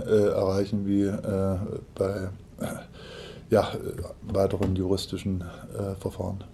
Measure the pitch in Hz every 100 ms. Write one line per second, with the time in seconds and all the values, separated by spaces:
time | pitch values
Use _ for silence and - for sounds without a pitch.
0 | - 107 104 - 95 98 98 104 98 98
1 | 101 107 107 98 95 92 107 - - -
2 | 95 98 95 95 - - - - - -
3 | - - - - - 107 92 - - -
4 | - - - 98 98 95 95 92 92 98
5 | - 92 101 92 85 - - 107 98 95
6 | 98 - 95 95 -